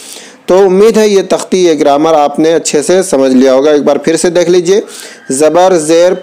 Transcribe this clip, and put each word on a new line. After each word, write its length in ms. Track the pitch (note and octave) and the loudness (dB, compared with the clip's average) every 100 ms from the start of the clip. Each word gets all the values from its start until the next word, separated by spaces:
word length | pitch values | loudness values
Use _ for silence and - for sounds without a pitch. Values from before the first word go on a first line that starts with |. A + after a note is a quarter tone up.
| - - - - - | -20 -20 -20 -16 -2
तो 100 | F#3 | 2
उम्मीद 400 | G3 F#3 A3 G#3+ | 2 2 2 2
है 100 | G#3+ | 0
ये 140 | G3 | 0
तख्ती, 340 | F#3 D#3 - F#3 | -2 -4 -4 -2
ये 160 | F3 D3+ | 0 0
ग्रामर 380 | D3 C#3+ D#3+ | 0 0 2
आपने 380 | D#3 C#3+ C#3+ D#3+ | 0 0 0 0
अच्छे 300 | E3 - D3+ | 0 -2 -4
से 200 | C#3 F#3 | 0 -2
समझ 280 | F#3 C3+ C3+ | 0 -2 0
लिया 200 | C3 C3 | 2 2
होगा। 200 | C3 D3 | 2 2
एक 120 | D3 | 0
बार 140 | C3 C#3 | 0 -2
फिर 180 | - D#3+ | -2 -2
से 140 | F3+ | -2
देख 180 | E3+ E3+ | -2 0
लीजिए, 340 | F#3 E3+ G3+ - - - - - | 0 0 -2 -2 -14 -20 -20 -8
ज़बर 440 | C3 D#3 E3 F#3 F3+ | -2 0 2 2 0
ज़ेर 360 | D3+ E3 F3+ F3+ | 0 2 2 0